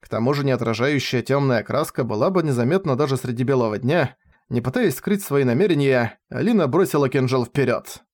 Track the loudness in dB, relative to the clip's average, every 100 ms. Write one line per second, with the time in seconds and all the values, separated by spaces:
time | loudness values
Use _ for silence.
0 | -8 -4 -2 0 0 0 -2 -2 0 -2
1 | -2 -4 0 0 2 0 0 -4 -4 -4
2 | -4 0 0 0 0 0 0 0 0 -2
3 | 0 -2 -4 -4 0 0 0 -2 0 0
4 | 0 -6 _ _ _ -4 -2 0 0 -2
5 | -2 -2 0 0 2 2 2 2 2 2
6 | 0 -6 _ -4 2 2 2 2 2 2
7 | 2 2 2 0 -2 0 0 -2 -6 -20
8 | _